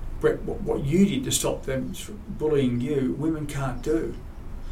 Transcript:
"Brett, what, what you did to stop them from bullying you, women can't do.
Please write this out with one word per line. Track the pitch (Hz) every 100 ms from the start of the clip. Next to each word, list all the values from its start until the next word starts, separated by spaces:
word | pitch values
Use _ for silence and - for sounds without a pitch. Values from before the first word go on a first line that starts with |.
| - -
"Brett, | - -
what, | - -
what | - -
you | 139 175
did | 196 135
to | -
stop | - 143 -
them | - 131 127
from | - - - -
bullying | 98 151 147 127 120
you, | 131 143 127 -
women | 156 156
can't | 147 139 135 127
do. | - 160 - - - - - - -